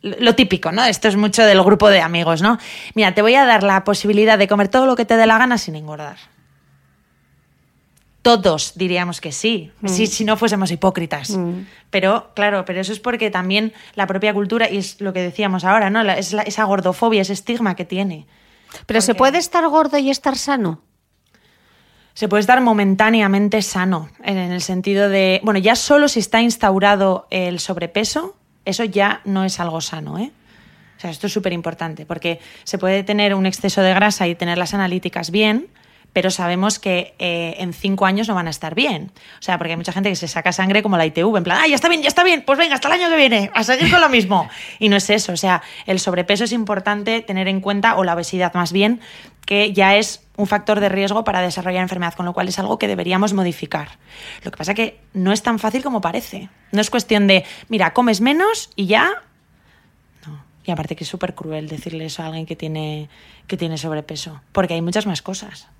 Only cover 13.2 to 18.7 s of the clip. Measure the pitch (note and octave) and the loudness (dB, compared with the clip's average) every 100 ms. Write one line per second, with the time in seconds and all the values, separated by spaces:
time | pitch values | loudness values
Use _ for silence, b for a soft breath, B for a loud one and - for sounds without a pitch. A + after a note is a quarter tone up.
13.2 | A3 F#3 F#3 G3 A3 B B - F#3+ F#3+ | -2 -2 -2 -2 -2 B B -6 -4 0
14.2 | G#3+ G3+ G3+ A3+ A3+ G3+ F#3+ - G3+ F#3 | 0 0 -2 0 0 -2 -6 -8 -8 -4
15.2 | F3+ F3 G3+ F#3 F3+ G#3+ G3+ G#3+ G#3+ F#3 | -6 -4 -2 -2 2 2 2 2 2 0
16.2 | F3+ G#3 - G#3 G#3 G3 F3+ F3+ A#3 A3 | -2 -4 -4 -2 0 0 0 0 0 2
17.2 | F#3+ G3 - A#3 G#3+ F3+ F3 F#3+ G3 D#3 | 0 -4 -6 -2 -2 -4 -6 -4 -4 -6
18.2 | - B B B B | -16 B B B B